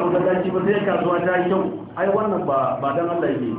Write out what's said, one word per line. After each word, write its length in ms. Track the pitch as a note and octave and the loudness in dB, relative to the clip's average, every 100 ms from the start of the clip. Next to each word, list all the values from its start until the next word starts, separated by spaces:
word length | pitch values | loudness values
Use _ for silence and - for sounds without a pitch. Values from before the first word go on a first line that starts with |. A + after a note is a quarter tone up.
masallaci 460 | F3 F3 F#3 F#3 F3+ | 2 2 2 2 0
ba 80 | F#3 G3+ | 0 2
sai 180 | G3+ | 2
kasuwa 360 | F#3 F3 E3+ F3 | 2 0 0 0
ta 140 | F3+ F3+ | 0 0
yi 80 | F3+ | 2
kyau. 160 | F#3+ - - - | 0 0 -4 -10
Ai 160 | - G3 | -4 0
wannan 380 | G#3+ G#3+ F3 D3 | 0 0 -2 0
ba, 320 | C3+ - - | 0 0 -2
ba 120 | C#3 F3 | -2 0
dan 140 | E3+ | 0
Allah 180 | E3+ C#3+ | 0 0
yake 140 | C3 | 0
yi 80 | A#2 | -2